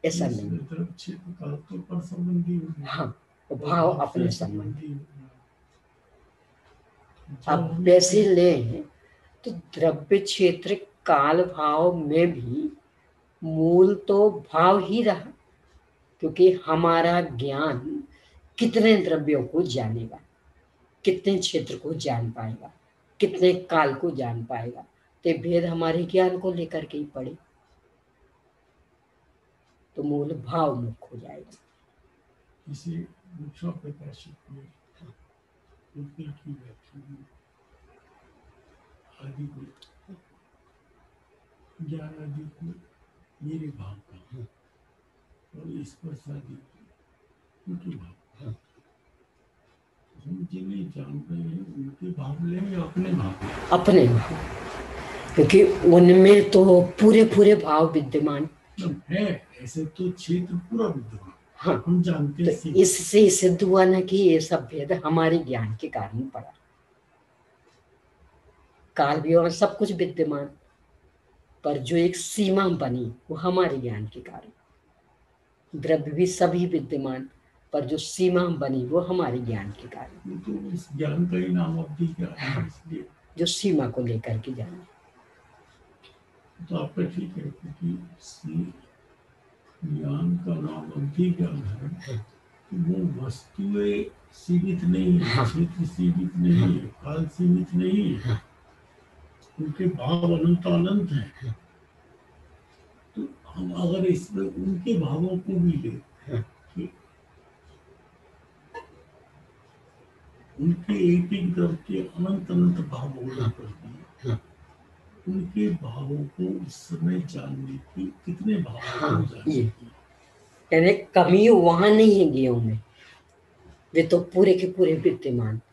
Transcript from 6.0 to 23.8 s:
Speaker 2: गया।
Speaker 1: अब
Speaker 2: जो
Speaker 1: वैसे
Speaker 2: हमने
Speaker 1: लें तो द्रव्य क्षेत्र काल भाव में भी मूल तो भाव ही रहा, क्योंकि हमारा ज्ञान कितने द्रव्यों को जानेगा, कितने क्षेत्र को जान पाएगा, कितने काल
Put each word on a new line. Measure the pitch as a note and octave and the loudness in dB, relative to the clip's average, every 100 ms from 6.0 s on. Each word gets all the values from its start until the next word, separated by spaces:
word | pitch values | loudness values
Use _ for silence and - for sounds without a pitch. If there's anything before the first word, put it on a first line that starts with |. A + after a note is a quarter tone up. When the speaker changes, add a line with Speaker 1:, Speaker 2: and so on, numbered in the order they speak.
| _ _ _ _ _ _ _ _ _ _ _ _ - C#3 | _ _ _ _ _ _ _ _ _ _ _ _ -20 -14
Speaker 2:
गया। | - | -2
Speaker 1:
अब | D#3+ E3 E3 | -2 -2 0
Speaker 2:
जो | |
Speaker 1:
वैसे | F3+ F3+ F#3 G#3 | 8 8 8 4
Speaker 2:
हमने | G3+ | 6
Speaker 1:
लें | F3 F3 C#3+ A2+ - - _ _ _ _ _ | 6 6 4 0 -6 -10 _ _ _ _ _
तो | A#3+ | -14
द्रव्य | E3+ - - D#3+ D3+ - G3+ | -14 -14 0 0 0 2 0
क्षेत्र | G3 - F3+ - - G3 - _ - | 2 2 2 2 -6 -6 -6 _ 2
काल | D3+ C#3+ E3 | 4 4 2
भाव | F3+ E3+ D3+ D3+ F3 E3+ | 0 0 0 2 2 0
में | D3 D#3+ E3+ | 0 2 2
भी | C3+ A#2 C#4 D4+ - _ _ _ _ _ _ | 0 -6 -6 -6 -10 _ _ _ _ _ _
मूल | D#3+ D#3+ D#3+ F3 F#3+ G3 - | -6 0 4 6 6 4 0
तो | G3+ G#3 G#3 - | 4 4 2 -4
भाव | D#3 F3+ G3+ | 4 4 4
ही | F3+ A3 | 2 0
रहा, | A#3 F3 - - _ _ _ _ _ _ _ _ | 0 -2 -8 -20 _ _ _ _ _ _ _ _
क्योंकि | D#3 C3 F#3 | -6 4 4
हमारा | F3+ E3 D#3+ E3+ E3 E3+ F3 | 4 -2 0 2 4 2 0
ज्ञान | E3 A#2 C#3 C3+ D#3 B2 C#3 - - _ _ _ _ - | -2 -6 -6 -4 -4 -4 -8 -10 -12 _ _ _ _ -4
कितने | A3+ A3+ A3 G#3+ | 0 4 6 4
द्रव्यों | F3 D#3+ D3 C#3+ | 4 -2 0 0
को | B2 D#3 | 0 -2
जानेगा, | F3+ B2+ A2 A#2 A2+ - _ _ _ _ _ _ _ _ | -2 -2 -4 -6 -8 -14 _ _ _ _ _ _ _ _
कितने | - F#3 G3 F#3+ | -2 0 -2 -2
क्षेत्र | - E3 - - | -2 -4 -6 -10
को | - | -8
जान | D#3+ C#3+ A#2+ A#2 | -6 -4 -4 -6
पाएगा, | A#2 A2+ A#2 - _ _ _ _ _ | -8 -10 -12 -16 _ _ _ _ _
कितने | F#3+ - F3+ | -2 4 2
काल | F3+ - E3 | 2 0 2